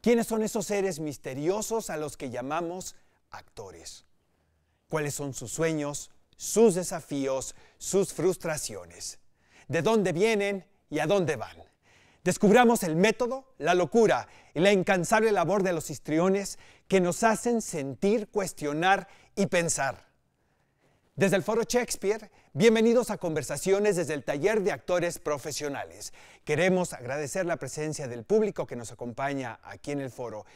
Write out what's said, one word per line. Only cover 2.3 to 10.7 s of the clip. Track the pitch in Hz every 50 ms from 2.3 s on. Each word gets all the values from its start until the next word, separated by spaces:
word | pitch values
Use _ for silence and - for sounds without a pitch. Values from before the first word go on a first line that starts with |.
llamamos | 226 - 127 131 147 165 175 165 175 185 180 - - - _ _ _ _ _ _
actores? | - - - _ _ - 107 95 87 82 80 - - - _ _ _ _ _ _ _ _ _ _ _ _ _ _ _ _ _ _
¿Cuáles | - 156 151 147 135
son | - 143 143 131
sus | - 123 113 -
sueños, | - 160 165 160 156 147 143 147 - - - - _ _ _ _
sus | _ - - - 202 226 226 175
desafíos, | 180 180 - 196 165 - - 151 139 139 135 135 135 123 - - - - _ _
sus | _ - - - 190 190 - -
frustraciones? | - 156 185 180 - - 175 156 147 - - 110 95 87 85 82 - - - - - _ _ _ _ _ _ _ - -
¿De | _ 131 165 -
dónde | 214 226 220 196 190 165
vienen | 160 202 226 226 208 202 202 202 196 - _